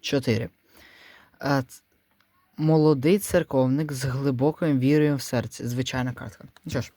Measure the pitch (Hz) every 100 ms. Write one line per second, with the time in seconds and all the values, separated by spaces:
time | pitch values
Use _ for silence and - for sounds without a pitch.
0 | - 143 131 110 117 _ _ _ - -
1 | - - _ _ 139 139 131 - _ _
2 | _ _ _ _ _ - 156 160 151 147
3 | 139 202 196 180 170 135 131 135 156 139
4 | 131 131 139 127 139 156 165 139 127 151
5 | 151 143 - 123 117 - 120 120 127 131
6 | 127 123 117 - - _ - 147 120